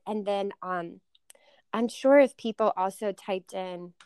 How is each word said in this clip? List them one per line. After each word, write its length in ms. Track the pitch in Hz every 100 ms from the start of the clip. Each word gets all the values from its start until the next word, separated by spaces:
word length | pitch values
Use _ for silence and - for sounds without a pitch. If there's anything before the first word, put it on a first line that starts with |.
| -
And 180 | 214 202
then, 260 | 202 202 -
um, 400 | 180 180 170 - _ _ - - _ _ _
I'm 160 | 214 233
sure 300 | - 262 285
if 180 | 262 -
people 340 | 233 214 214 -
also 340 | 190 190 208
typed 420 | 196 - 190 -
in, 400 | 196 185 180 175 -